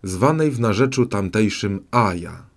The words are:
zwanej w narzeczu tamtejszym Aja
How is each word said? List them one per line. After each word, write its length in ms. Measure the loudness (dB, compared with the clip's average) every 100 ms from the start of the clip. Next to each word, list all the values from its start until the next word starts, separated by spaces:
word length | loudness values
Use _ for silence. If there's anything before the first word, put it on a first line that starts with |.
zwanej 480 | -6 0 2 2 0
w 100 | 0
narzeczu 460 | 0 2 0 2 0
tamtejszym 760 | 0 -2 2 0 0 -4 -4 -2
Aja 560 | 0 2 0 -8 -14 -20